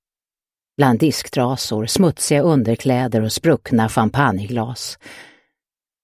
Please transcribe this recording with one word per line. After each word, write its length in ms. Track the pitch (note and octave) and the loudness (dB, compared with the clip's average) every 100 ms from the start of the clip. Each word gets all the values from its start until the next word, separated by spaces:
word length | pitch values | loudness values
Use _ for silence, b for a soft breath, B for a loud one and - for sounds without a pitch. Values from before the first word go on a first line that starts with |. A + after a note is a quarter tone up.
| _ _ _ _ _ _ _ - | _ _ _ _ _ _ _ 0
Bland 220 | C3+ A2+ | 2 4
disktrasor, 840 | D#3 - - C#3 B2 C3 - G#2+ A#2 | 2 0 -4 -2 -2 -2 -4 -4 -2
smutsiga 560 | - F3 - - C#3+ | 2 2 0 0 2
underkläder 800 | E3+ C#3+ A2 A#2 C3 B2 B2+ A2+ | 4 2 2 0 0 0 0 0
och 100 | A2 | 0
spruckna 580 | - E3 C#3 - A#2 A2 | 0 0 0 2 0 2
champagneglas. 1080 | B2+ G#2+ C3+ C3+ G2 G2+ A#2+ A#2 A#2+ - - B B B B B _ _ _ _ _ | 0 0 2 0 0 -4 -6 -6 -8 -12 -14 B B B B B _ _ _ _ _